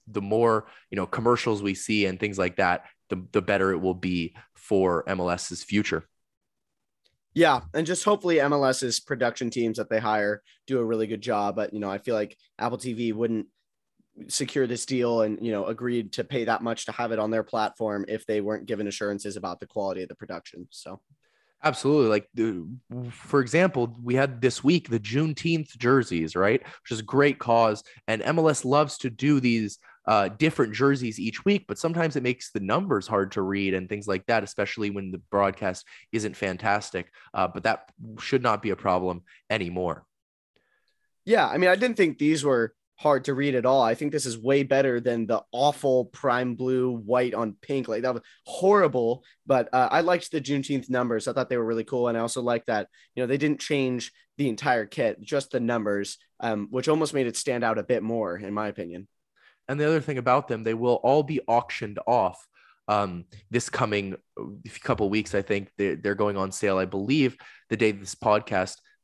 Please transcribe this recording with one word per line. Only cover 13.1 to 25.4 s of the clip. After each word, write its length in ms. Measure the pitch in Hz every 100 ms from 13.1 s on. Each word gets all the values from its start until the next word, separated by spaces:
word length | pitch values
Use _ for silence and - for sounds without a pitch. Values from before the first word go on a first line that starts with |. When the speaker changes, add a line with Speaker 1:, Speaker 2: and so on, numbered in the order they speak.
Speaker 2:
wouldn't 340 | 107 117 113 - _ _ _ _ _ _ - -
secure 380 | - 135 147 123
this 180 | 120
deal 380 | - 135 120 117
and, 220 | 107 107
you 60 | 117
know, 140 | 104
agreed 480 | 98 113 123 120 101
to 120 | -
pay 200 | - 135
that 180 | 113 113
much 220 | 117 113 -
to 60 |
have 180 | 110 120
it 80 | 110
on 120 | 107
their 120 | 113
platform 640 | 104 117 107 - 110 101 98
if 200 | 107 -
they 160 | 107
weren't 240 | 104 107 101
given 200 | 104 104
assurances 500 | 98 104 101 104 98
about 240 | 92 85
the 60 | -
quality 360 | - 98 92
of 80 | 90
the 40 |
production. 540 | - - 90 - 85 87
So. 300 | - - 98 _ _ _ _ _ _
Speaker 1:
Absolutely. 440 | 151 135 135 151 117
Like, 200 | 104 -
the, 340 | - 113 92 82 123 - 123 123
for 300 | - - 147
example, 560 | 123 156 185 135 120 117
we 140 | 120
had 280 | 127 139 120
this 200 | 127 -
week, 260 | 135 175 -
the 120 | 117
Juneteenth 760 | 104 123 160 143